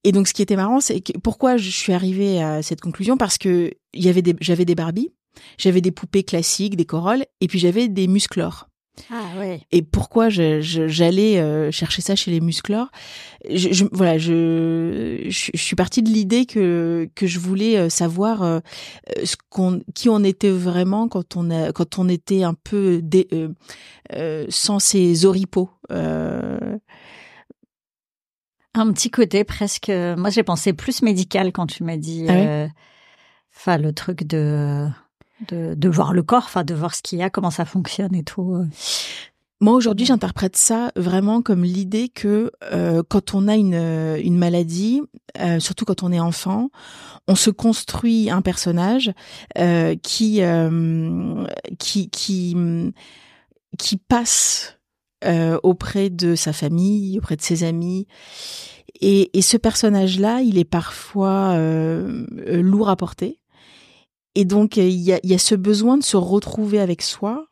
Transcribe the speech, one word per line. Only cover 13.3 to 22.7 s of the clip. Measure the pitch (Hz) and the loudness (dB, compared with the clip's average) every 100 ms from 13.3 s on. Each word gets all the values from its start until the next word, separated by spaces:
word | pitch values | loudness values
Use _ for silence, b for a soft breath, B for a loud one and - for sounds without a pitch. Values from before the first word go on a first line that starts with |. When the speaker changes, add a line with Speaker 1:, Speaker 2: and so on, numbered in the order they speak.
| B - | B -6
Speaker 1:
Je, | 180 180 | -2 2
je, | 185 196 | 2 2
voilà, | 185 175 160 | 2 2 2
je, | 165 165 165 165 165 165 165 - - - - | 2 2 2 0 0 -2 -4 -4 -6 -6 -6
je, | 185 - | -6 -6
je | 165 | -6
suis | - 170 | -4 -2
partie | 180 - | 0 2
de | 220 | 2
l'idée | 220 190 233 254 | 2 2 0 0
que, | 220 180 170 165 170 165 | 0 0 0 0 -2 -4
que | - 185 | -4 -4
je | 175 | -2
voulais, | 180 190 220 214 | -4 0 2 2
euh, | 170 | 2
savoir, | - 170 170 214 220 | 0 -2 0 -2 0
euh, | 175 165 B B B B - - | 0 -2 B B B B -10 -6
euh, | |
ce | - - _ | -6 -8 _
qu'on, | - 185 180 - | 0 0 0 -6
qui | - 240 | 0 2
on | 214 | 4
était | 196 190 202 | 2 2 2
vraiment | 185 180 175 185 208 233 | 2 0 0 0 0 -2
quand | 185 170 175 | -4 -6 -4
on | 170 | -2
a, | 165 156 | 0 -2
quand | - 170 - | -2 -4 0
on | 180 | 0
était | 175 - 190 | 0 0 0
un | 180 165 | 0 -4
peu | - | -4